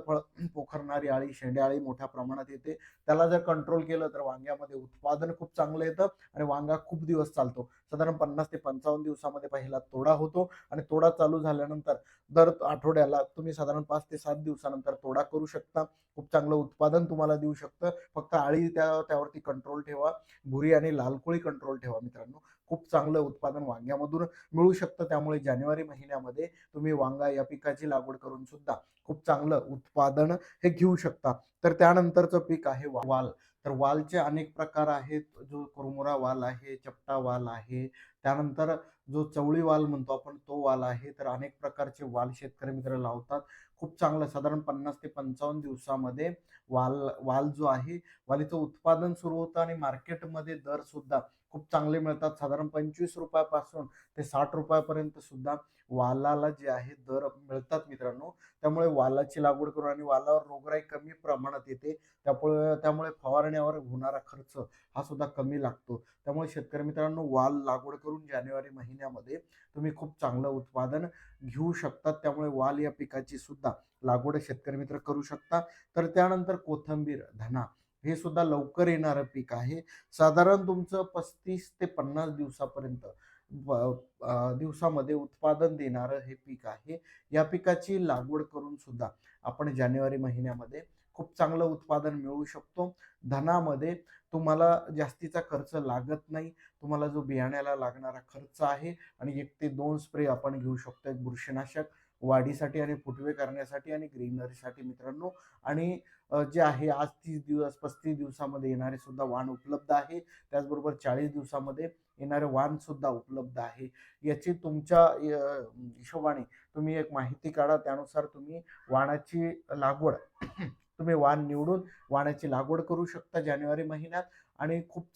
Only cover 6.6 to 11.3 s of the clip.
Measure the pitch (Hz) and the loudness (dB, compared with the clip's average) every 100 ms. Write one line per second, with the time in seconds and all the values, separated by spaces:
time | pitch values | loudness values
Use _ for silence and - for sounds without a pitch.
6.6 | 147 156 - 160 160 160 151 - 127 123 | 0 -2 -2 -6 0 2 2 0 0 -2
7.6 | 123 _ _ 151 160 160 147 143 151 156 | -12 _ _ 0 0 2 0 0 -4 -4
8.6 | 139 135 151 147 151 143 143 143 143 139 | -6 -2 0 0 -2 -4 -6 -6 -6 -6
9.6 | 131 131 - 131 139 151 156 180 180 - | -4 -8 -6 0 4 4 4 0 -2 -4
10.6 | _ 151 147 156 165 165 156 | _ -10 -2 6 6 6 4